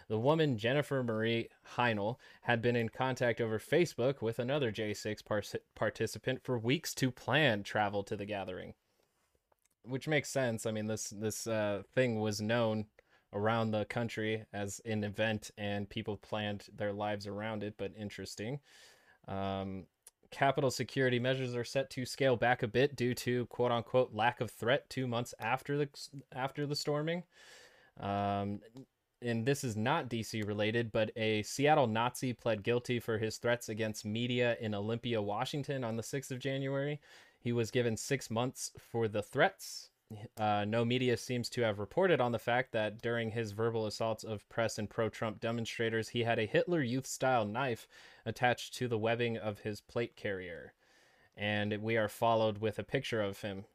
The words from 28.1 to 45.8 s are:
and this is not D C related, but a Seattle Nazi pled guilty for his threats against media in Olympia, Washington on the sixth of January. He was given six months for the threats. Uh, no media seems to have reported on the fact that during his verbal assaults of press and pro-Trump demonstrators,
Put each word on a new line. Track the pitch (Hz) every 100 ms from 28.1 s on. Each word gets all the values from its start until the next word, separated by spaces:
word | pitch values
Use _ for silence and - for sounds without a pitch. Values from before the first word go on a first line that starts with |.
| 101 101 101 101 101 - 131 131 _ _ _
and | 120 113 117
this | 139
is | 131 107
not | 113 165 127
D | 113
C | 107 113
related, | 104 104 107 117 117
but | 113 107 -
a | 110 107
Seattle | 104 - 117 156 123
Nazi | 110 120 - 131
pled | 117 120 110
guilty | 101 120 - 120
for | - 110
his | 110 -
threats | 120 120 -
against | 110 110 107
media | 107 110 123 123 120 117
in | 110
Olympia, | 104 104 117 123 113
Washington | 101 101 131 151 139 139
on | 117 113
the |
sixth | 110 139 -
of | 127
January. | 139 135 135 139 143 147 - - - _
He | 120
was | 120 113
given | 127 120 110
six | - 135 -
months | 110 127 - - -
for | - 117 113
the | 104
threats. | - 127 165 - - - - _ _ 107 104 -
Uh, | 107 104 104
no | 117 117
media | 127 127 117
seems | - 123 117
to | -
have | 113 104
reported | 101 - 190 147
on | 123
the | 117
fact | - 120 127
that | 113 107 110
during | 117 117 113
his | 113 110
verbal | 101 113 113 107
assaults | - 113 110
of | 107 107 -
press | - 110 -
and | 104
pro-Trump | - 113 - 113 107
demonstrators, | 113 120 117 -